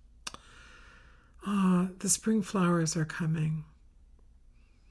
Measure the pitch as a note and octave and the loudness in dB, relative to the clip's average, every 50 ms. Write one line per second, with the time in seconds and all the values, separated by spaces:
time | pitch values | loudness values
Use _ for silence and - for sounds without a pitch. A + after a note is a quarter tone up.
0 | - - - - - - - - - - - - - - - - - - - - | -20 -20 -20 -18 -16 -16 -16 -16 -20 -20 -20 -20 -20 -20 -20 -20 -20 -20 -20 -20
1 | - - - - - - - - - G3 G#3 G3 F#3 F#3 F3+ F3 F#3 F#3+ F#3 - | -20 -20 -20 -20 -20 -20 -20 -12 -6 -4 0 2 4 4 4 4 2 0 -4 -6
2 | - G3 - - - A3 A3 A3 F#3+ - - G3 F3+ F3 F3 E3+ E3 D#3+ - E3+ | -2 0 0 0 2 0 0 0 0 -2 0 0 2 2 2 2 0 0 0 -2
3 | D#3 D#3+ - - F3+ D#3+ D#3+ D#3+ D#3 D#3 D#3 D#3+ D#3 - - - - - _ - | -2 -4 -4 -4 -2 -2 -2 0 -2 -2 -2 -4 -8 -12 -18 -20 -20 -20 _ -20
4 | - - - - - - - - - - - - - _ _ _ _ - | -20 -20 -20 -20 -20 -20 -20 -20 -20 -20 -20 -20 -20 _ _ _ _ -20